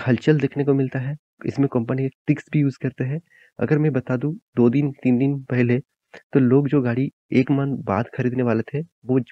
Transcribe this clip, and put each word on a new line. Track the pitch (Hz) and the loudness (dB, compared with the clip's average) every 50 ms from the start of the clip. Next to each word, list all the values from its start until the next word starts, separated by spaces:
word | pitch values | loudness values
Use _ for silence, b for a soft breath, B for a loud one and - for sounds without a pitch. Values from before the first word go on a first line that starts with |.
| - | -2
हलचल | - 127 113 - - 156 151 | 0 0 0 2 2 2 2
देखने | 139 135 - 143 143 | 0 -2 -2 -2 0
को | 143 139 | 0 0
मिलता | 135 135 127 - 135 | 0 0 -2 -4 -6
है। | 127 135 147 147 _ _ _ - - | -6 -8 -8 -10 _ _ _ -12 -8
इसमें | - - - 139 135 | -6 -2 0 0 0
कंपनी | - 127 117 120 131 131 135 | 0 -2 -2 -2 -2 -4 -4
एक | 131 - _ _ | -6 -6 _ _
ट्रिक्स | - 151 147 - _ - | -2 -2 -2 -4 _ 0
भी | 151 | 0
यूज़ | 143 139 131 - - | 0 0 -2 -4 -6
करते | 135 - - 135 | -8 -6 -6 -6
हैं। | 127 143 165 - b b b b b b b | -6 -6 -8 -10 b b b b b b b
अगर | 110 113 156 147 | -2 0 0 2
मैं | 151 156 135 | 2 0 0
बता | 131 - - 127 | -2 -2 -4 -4
दूं, | 123 135 147 160 214 - _ - | -4 -4 -4 -6 -8 -12 _ 0
दो | - 120 120 | 2 4 4
दिन, | 120 143 147 143 135 | 4 2 0 -2 -4
तीन | - - 127 123 120 | -2 0 0 2 2
दिन | 135 139 143 139 131 | 2 0 -2 -4 -6
पहले | - 131 123 123 120 120 127 - _ _ _ _ _ B B B B - | -4 0 0 2 2 0 0 -2 _ _ _ _ _ B B B B 2
तो | 139 | 2
लोग | 131 120 123 139 147 135 | 4 6 4 4 4 2
जो | - 147 123 | 2 0 0
गाड़ी | 123 117 120 - - - _ _ - - | 0 0 -2 -2 -4 -6 _ _ -2 0
एक | 123 131 - | 0 2 2
मंथ | 143 139 139 139 131 | 2 0 0 -2 -4
बाद | - - - 98 98 117 - - | -6 -4 -2 -2 -2 -2 -2 -4
खरीदने | - 127 123 123 127 127 | -4 -4 -2 -2 0 0
वाले | 120 113 110 110 | 0 0 0 -2
थे, | - - 143 165 - _ _ - | -4 -6 -8 -8 -10 _ _ -4
वो | 113 127 135 117 - | -2 0 0 -2 -2